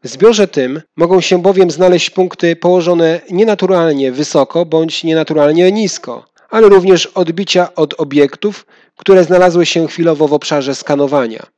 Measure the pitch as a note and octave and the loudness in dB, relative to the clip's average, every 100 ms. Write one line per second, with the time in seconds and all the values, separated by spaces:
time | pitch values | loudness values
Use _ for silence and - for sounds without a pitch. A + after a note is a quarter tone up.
0 | - - G#3 G#3+ G3 D3 B2+ D3+ _ - | -16 2 2 4 0 -2 -4 -6 _ -4
1 | E3+ F#3 E3 F3+ F3+ F#3+ F#3 D3 F#3 F3+ | 0 2 2 0 2 2 0 2 2 2
2 | - - F#3 - E3+ E3+ F3 F3+ E3+ E3+ | -2 -4 -4 -2 -4 -2 0 0 0 0
3 | E3 E3 - F3+ A3+ G3+ F#3 F#3 E3 C#3+ | 0 -2 -6 -2 0 0 0 0 0 -2
4 | C3+ B2+ D3+ D#3 C3+ E3+ E3+ D#3+ D#3+ - | -4 -4 -2 -2 0 -2 -2 -2 -2 -6
5 | E3 D#3+ D3+ D#3 D3 E3 F#3 G#3 G3+ - | -4 -2 -2 0 2 4 2 2 -4 -6
6 | - A#2 _ _ _ A3 G#3+ G3 F#3 F3 | -14 -16 _ _ _ 4 6 6 4 2
7 | - G3 E3+ E3 G3 F3+ F3 - D3+ - | 0 -4 -4 -4 -2 -2 -2 -2 -4 -4
8 | D3 C#3+ C#3 - G#3 G3 _ _ _ _ | -4 0 0 0 -8 -8 _ _ _ _
9 | - F#3+ E3 F3+ F#3 E3+ E3 F3+ D#3+ - | 2 4 4 2 2 2 0 -2 -4 -2
10 | E3+ D3+ D3+ D3 - D3+ C3+ C3+ - C#3+ | -2 0 0 -2 -2 -4 -4 -8 -4 -2
11 | C#3+ C#3+ A#2 A2 - | 0 -2 -4 -8 -20